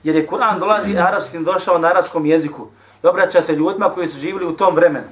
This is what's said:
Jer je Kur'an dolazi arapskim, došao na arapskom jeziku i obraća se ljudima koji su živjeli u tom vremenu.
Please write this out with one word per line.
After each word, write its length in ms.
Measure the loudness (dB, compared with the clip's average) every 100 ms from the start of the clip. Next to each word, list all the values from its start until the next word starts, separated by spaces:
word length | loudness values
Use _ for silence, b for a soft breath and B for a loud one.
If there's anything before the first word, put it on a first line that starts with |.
Jer 140 | 0 0
je 100 | -2
Kur'an 320 | -2 0 0
dolazi 400 | 0 0 0 0
arapskim, 460 | 0 0 -6 -6
došao 340 | -2 -2 0 2
na 100 | 4
arapskom 380 | 2 0 -2 2
jeziku 400 | 2 0 -8 -18 b b b
i 40 | 0
obraća 360 | 2 2 2
se 120 | 2
ljudima 360 | 0 0 0 -2
koji 180 | -2 -8
su 100 | -6
živjeli 280 | -8 -6 -6
u 100 | 0
tom 180 | 0
vremenu. 320 | 4 2 2 -10